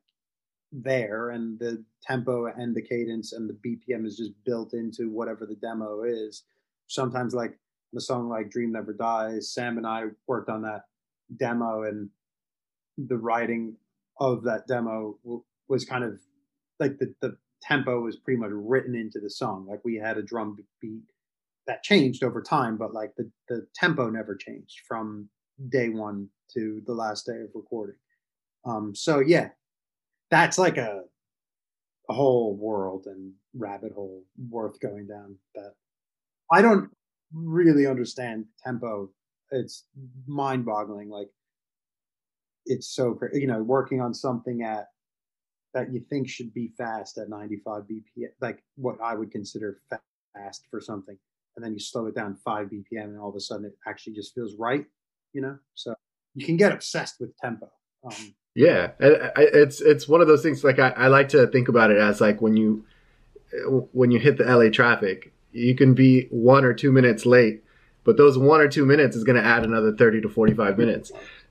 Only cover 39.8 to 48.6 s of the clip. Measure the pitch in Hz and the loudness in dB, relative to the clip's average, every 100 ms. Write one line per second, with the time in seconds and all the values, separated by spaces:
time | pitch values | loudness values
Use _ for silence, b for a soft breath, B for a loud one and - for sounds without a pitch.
39.8 | _ 139 131 131 127 143 139 131 117 107 | _ -20 -20 -20 -12 -6 -4 -4 -4 -6
40.8 | 104 101 104 104 101 _ _ _ _ _ | -6 -12 -14 -14 -16 _ _ _ _ _
41.8 | _ _ _ _ _ _ _ _ - 123 | _ _ _ _ _ _ _ _ -6 -6
42.8 | - - 123 110 123 143 139 113 110 135 | -6 -4 -4 -4 -6 -4 -4 -4 -2 -2
43.8 | 131 131 120 110 135 120 123 120 113 107 | -2 -6 -6 -6 -6 -6 -8 -8 -8 -8
44.8 | 98 _ _ _ _ _ _ _ _ 127 | -12 _ _ _ _ _ _ _ _ -8
45.8 | 123 127 - 143 127 - 120 113 113 - | -6 -10 -8 -6 -6 -10 -14 -10 -12 -10
46.8 | 117 110 98 - 104 104 104 101 110 104 | -10 -10 -12 -14 -14 -14 -12 -12 -10 -12
47.8 | 101 110 107 - 117 _ 127 104 | -12 -16 -16 -16 -16 _ -12 -12